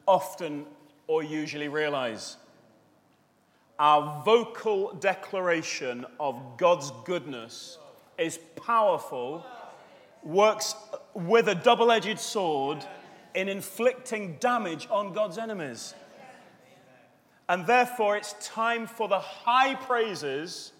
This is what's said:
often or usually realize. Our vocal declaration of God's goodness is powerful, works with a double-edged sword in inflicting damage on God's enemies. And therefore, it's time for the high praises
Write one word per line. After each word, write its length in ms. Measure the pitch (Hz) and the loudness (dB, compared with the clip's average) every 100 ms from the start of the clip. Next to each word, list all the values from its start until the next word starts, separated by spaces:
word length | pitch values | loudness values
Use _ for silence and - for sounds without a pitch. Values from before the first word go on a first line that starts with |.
| - | 4
often 580 | 143 - - 165 147 147 - _ _ - | 4 2 -8 -6 -6 -10 -18 _ _ -2
or 160 | 160 | -2
usually 440 | 151 156 151 147 147 | 0 -4 -4 -6 -4
realize. 680 | 151 151 143 123 104 - - _ _ _ _ _ _ _ _ _ _ _ _ _ - | -2 0 0 -2 -4 -10 -16 _ _ _ _ _ _ _ _ _ _ _ _ _ 2
Our 440 | 151 151 147 - | 6 6 4 -2
vocal 720 | 208 233 226 - 220 202 196 | 4 4 4 -6 -2 0 -2
declaration 1120 | 160 190 190 - 190 180 165 156 - 135 120 127 - | -2 -2 -2 -4 -4 0 0 -2 -6 -6 -6 -10 -6
of 380 | 147 127 131 120 | -6 -6 -10 2
God's 340 | 175 175 143 - - | 4 4 0 -10 -6
goodness 720 | 175 147 123 113 - - - - - _ - | -6 -6 -10 -12 -14 -16 -18 -20 -20 _ -4
is 200 | 165 - - - - | -4 -4 -14 -10 0
powerful, 800 | 233 208 156 - 131 123 160 - - - - - - - _ | 4 4 2 -2 -6 -6 -8 -12 -16 -18 -20 -20 -20 -20 _
works 520 | 151 180 214 208 - - - - - 202 | -2 4 6 4 -4 -8 -12 -16 -12 -8
with 320 | 170 233 208 | 4 4 6
a 60 | 180 | 4
double-edged 640 | 240 220 233 226 190 214 | 6 6 6 4 2 -4
sword 680 | - 214 175 147 135 151 - - - - - | -4 -2 -2 0 -2 -4 -8 -16 -20 -20 -8
in 160 | 190 196 | -4 -2
inflicting 880 | 196 - - 240 247 - 220 196 143 | -4 -6 0 0 0 -6 -8 -6 -2
damage 480 | 240 240 190 156 - | 0 0 -2 -6 -4
on 200 | 202 202 | -2 -2
God's 260 | 185 208 180 | -2 -4 -4
enemies. 560 | 226 202 143 113 - - - - - - - _ _ - _ - _ _ _ _ - | -8 -6 -8 -8 -12 -16 -20 -20 -20 -20 -20 _ _ -20 _ -20 _ _ _ _ -2
And 160 | 180 165 | -2 4
therefore, 480 | 247 240 233 208 208 | 4 4 0 0 0
it's 180 | - - - | -4 -12 -10
time 420 | - 226 233 226 | -4 -2 -2 -6
for 200 | - 220 | -6 -2
the 120 | 220 | -2
high 560 | - - - 254 269 269 | -2 -6 2 4 4 0
praises 960 | - 240 226 165 147 135 175 - - _ | 0 0 0 -2 -4 -4 -6 -12 -16 _